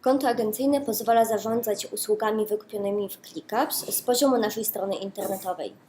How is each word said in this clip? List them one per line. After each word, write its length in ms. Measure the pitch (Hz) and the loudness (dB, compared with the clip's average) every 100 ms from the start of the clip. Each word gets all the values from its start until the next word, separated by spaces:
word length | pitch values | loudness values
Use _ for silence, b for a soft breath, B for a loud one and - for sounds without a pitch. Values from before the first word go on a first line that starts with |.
Konto 280 | 262 269 269 | 4 4 2
agencyjne 520 | 233 214 214 269 285 | 2 0 0 2 2
pozwala 440 | 277 214 226 233 | 0 -2 4 4
zarządzać 640 | 226 214 208 226 240 202 - | 4 2 0 -2 0 -4 -4
usługami 600 | 214 - 214 214 214 208 | -8 -2 0 2 0 0
wykupionymi 600 | 214 - 214 202 202 196 | -2 -4 -4 -2 -2 -4
w 120 | - | -8
ClickUps 760 | - 160 - 214 294 - - - | -14 -14 -4 -2 0 -2 -4 -4
z 60 | |
poziomu 360 | - 247 285 247 | 0 4 4 4
naszej 260 | 214 220 | 2 -2
strony 300 | 214 - 196 | -4 -4 -4
internetowej. 800 | 190 196 196 196 190 190 170 113 - | -4 -6 -8 -6 -6 -4 -6 -8 -12